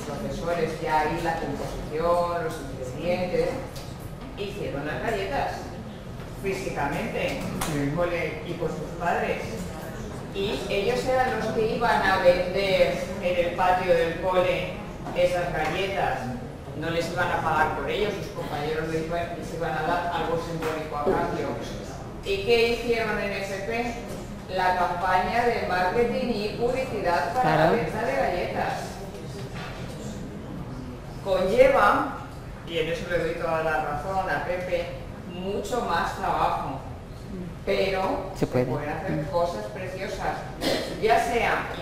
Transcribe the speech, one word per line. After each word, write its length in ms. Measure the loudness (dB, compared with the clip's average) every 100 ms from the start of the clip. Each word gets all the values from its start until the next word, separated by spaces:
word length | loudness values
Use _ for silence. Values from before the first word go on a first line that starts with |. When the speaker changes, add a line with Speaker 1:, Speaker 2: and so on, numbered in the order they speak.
| -6
Speaker 1:
profesores, 760 | -4 -4 -4 0 0 0 0
ya 200 | 2 2
ahí 200 | 2 0
la 140 | 0 0
composición, 1080 | -2 -4 -4 -6 -4 0 4 4 4 0
los 100 | -2 -4 -8
ingredientes. 760 | -8 -8 -4 0 0 2 2 2 0 -6 -10 -10 -10 -10 -10 -10 -8
Hicieron 480 | -6 -6 -4 -4 -4
las 160 | -4
galletas 500 | -2 -2 0 0 -2 -4 -8 -10 -10 -10 -10 -10 -10 -6
físicamente 1000 | -4 -2 -2 -2 -2 0 -2 -2 -2 -2 -4 -4 -2
en 80 | 0
el 120 | 0
cole 480 | 0 0 0 -2 -6 -6
y 40 |
con 140 | -4 -4
sus 200 | -4 -6 -4
padres. 440 | 0 0 0 -2 -4 -6 -6 -8 -8 -8 -8 -8 -6
Y 240 | -2 -2 -2 -2
ellos 340 | 0 2 2
eran 360 | 2 4 4 2
los 80 | 0
que 280 | 2 2 2
iban 240 | 4 4
a 220 | 4 6
vender 840 | 8 6 4 2 4 6 6 4 -2 -2
en 220 | 0 2
el 100 | 2
patio 380 | 2 4 4 6
del 280 | 4 4 2
cole 500 | 2 4 4 2 -2 -6 -8 -8 -4
esas 380 | 2 4 4 0
galletas. 680 | 0 0 0 0 0 0 0 -2 -6 -8 -10 -10 -6
No 80 | -2
les 220 | 0 0
iban 180 | 0 0
a 120 | 2
pagar 340 | 2 4 2 2
por 140 | 0
ello, 180 | 0 0
sus 180 | 0 -4
compañeros 600 | -6 -4 -2 -2 -2 0
les 160 | -2
iban, 320 | -2 -2 -4 -6
les 160 | -6
iban 200 | -4 -2
a 100 | -2
dar 300 | 0 0 0
algo 260 | -2 0 -2
simbólico 560 | -2 -2 -2 -2 -4 -2
a 80 |
cambio. 440 | 2 2 2 -2 -2 -4 -6 -8 -10 -10 -10 -8 -4
¿Y 160 | 0
qué 240 | 4 4 4
hicieron 440 | 2 2 2 2 0
en 140 | -2
F 220 | -2 -4 -4 -2
P? 880 | -2 -2 -4 -6 -8 -8 -10 -4
La 220 | 2 4 4
campaña 680 | 2 2 2 4 4 2 2
de 200 | 2 0
marketing 600 | 2 2 4 2 2 0
y 140 | 0 -2 0
publicidad 720 | 0 0 -2 -2 2 2 2
para 240 | 2 4 6
Speaker 2:
Claro. 80 |
Speaker 1:
la 60 | 6 4
venta 200 | 2 -2
de 80 | 0 2
galletas. 580 | 2 0 -2 -2 -2 -2 -6 -8 -10 -10 -10 -8 -8 -8 -8 -8 -8 -8 -8 -8 -8 -10 -10 -8 -8 -8 -10 -10 -10 -6
Conlleva, 960 | 0 2 6 8 8 10 8 6 2 -4 -10 -12 -12 -12 -4
y 120 | -2
en 100 | 0
eso 200 | -2 0
le 80 | 0
doy 160 | 0
toda 280 | 0 0 2
la 180 | 2 2
razón 460 | 0 -2 -2 0 0
a 160 | 0
Pepe, 440 | -2 -2 0 -2 -2 -6 -8 -10 -10
mucho 480 | -6 -4 -2 -2 -2
más 340 | 0 0 0 -2
trabajo. 600 | 0 2 2 2 -2 -6 -8 -10 -12 -12 -10 -8 -8 -6
Pero 680 | 0 2 2 2 0 0 -4
Speaker 2:
Se 120 | -2 0
puede. 180 | 2 2
Speaker 1:
se 40 |
pueden 160 | 0 -2
hacer 200 | -4 -2
Speaker 2:
Mm. 120 | -2 0
Speaker 1:
cosas 340 | 0 0 -2 -6
preciosas, 640 | -6 -8 -6 -6 -4 -4 -4 -6 -4 0 0 -2 0
ya 200 | 4 6
sea 420 | 4 2 2 0 -2 -6